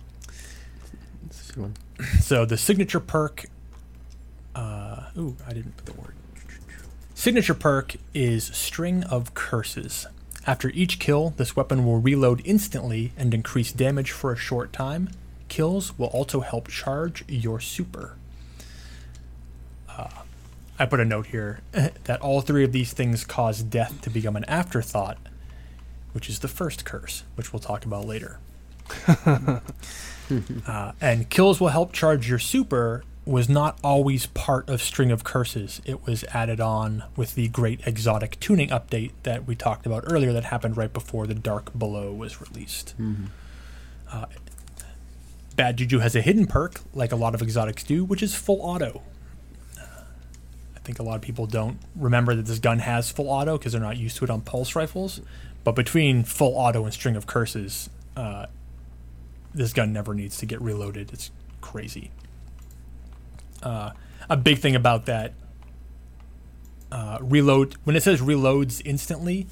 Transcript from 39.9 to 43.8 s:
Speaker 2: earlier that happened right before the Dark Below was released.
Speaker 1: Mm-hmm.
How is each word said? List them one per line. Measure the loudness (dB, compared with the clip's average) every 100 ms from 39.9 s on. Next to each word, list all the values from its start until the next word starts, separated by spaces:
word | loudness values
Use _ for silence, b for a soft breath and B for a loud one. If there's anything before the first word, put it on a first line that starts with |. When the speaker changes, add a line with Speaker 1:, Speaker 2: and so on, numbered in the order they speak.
| -2 2
Speaker 2:
earlier | 4 4
that | 2
happened | 0 -2 0 0
right | 0
before | -2 -4 -4 -2
the |
Dark | -2 -2 -2 -4 -4
Below | -2 -2 -6
was | -6 -10 -12
released. | -14 -12 -10 -10 -10 -6
Speaker 1:
Mm-hmm. | -4 -2 -6 B B B B B